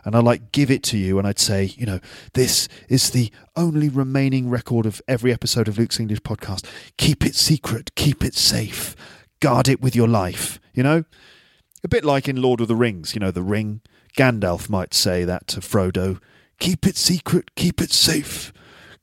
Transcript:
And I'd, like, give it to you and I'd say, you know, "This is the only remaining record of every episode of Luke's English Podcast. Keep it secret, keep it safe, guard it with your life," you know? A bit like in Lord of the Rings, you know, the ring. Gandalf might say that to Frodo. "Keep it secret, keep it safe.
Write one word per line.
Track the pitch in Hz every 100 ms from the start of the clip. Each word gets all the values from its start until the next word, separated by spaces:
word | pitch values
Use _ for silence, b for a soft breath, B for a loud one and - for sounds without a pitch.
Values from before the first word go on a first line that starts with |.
And | -
I'd, | 117
like, | 117 120 113
give | 143 135
it | 135
to | - 107
you | 95 98
and | 101
I'd | 101
say, | - 98 95 -
you |
know, | 110 92 B B B
"This | - - - - B B
is | 131 -
the | 127 113 b b -
only | 170 151 151
remaining | 135 131 135 135 131 123
record | 120 - 117 110
of | - -
every | 120 127
episode | 113 117 120 110
of | 104
Luke's | 117 -
English | 110 107
Podcast. | - 107 - 95 B B B -
Keep | - - -
it |
secret, | - - 160 - - - -
keep | 147 -
it | -
safe, | - - 117 107 - - - B B B _
guard | 143 123 131
it | 131
with | 131 120
your | 113
life," | 110 90 - - - _
you | 127
know? | 135 165 156 b b b b b b -
A | 175
bit | -
like | 147 139 143
in | 127
Lord | 127 123
of | 117
the | 117
Rings, | 120 92 76
you | 107
know, | 95
the | 90
ring. | 92 104 107 107 b b b -
Gandalf | 131 113 92 85 -
might | 95 87
say | - 101 90
that | 87 90 -
to | 98
Frodo. | - 104 92 90 95 92 b b b b
"Keep | 180 175 196
it | -
secret, | - 175 - 175 -
keep | - 180 -
it | -
safe. | - - 156 - - - B B B B B